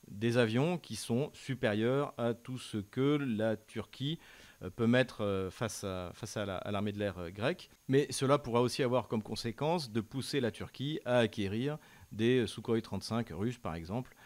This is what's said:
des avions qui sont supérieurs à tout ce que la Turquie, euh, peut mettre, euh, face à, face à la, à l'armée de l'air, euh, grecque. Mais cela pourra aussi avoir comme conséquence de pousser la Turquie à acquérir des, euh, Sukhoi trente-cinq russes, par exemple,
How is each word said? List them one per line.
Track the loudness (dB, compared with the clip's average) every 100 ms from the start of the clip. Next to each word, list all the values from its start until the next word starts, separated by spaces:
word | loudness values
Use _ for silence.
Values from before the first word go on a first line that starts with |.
| -16
des | -2 2 4
avions | 4 4 2 0
qui | -4 -10
sont | 0 0 0
supérieurs | -6 -8 -2 0 2 2 2 0 -2
à | -2
tout | -2 -6 -10
ce | -6 -6
que | -4 0 2 2
la | 2 2 2 0
Turquie, | -6 -10 -10 -6 -6 -6 -10 -20 -20 -12
euh, | -10
peut | 2 6
mettre, | 6 4 0
euh, | 0 0 -2
face | -4 -6 -4 -6
à, | -4 -6 -8
face | -8 -4
à | -4
la, | -4
à | -4
l'armée | -2 -2
de | -2
l'air, | -2 -2
euh, | -8
grecque. | -4 -4 -4 -10 -16 2
Mais | 2 2
cela | 0 2 2
pourra | 4 2
aussi | 2 2
avoir | 2 2 2
comme | -4
conséquence | -2 -4 -4 -2 0 0 0
de | -2
pousser | -2 -6 -2 0
la | 0
Turquie | -2 -10 -6 -4 -4 2
à | 4
acquérir | 4 2 -2 -2 -2 -6 -12 -20 -12
des, | 2 4 4
euh, | 2
Sukhoi | -2 0 0
trente-cinq | 0 -6 -4 -4 -4
russes, | -4 -4 -4
par | -6 -6
exemple, | -4 -6 -6 -14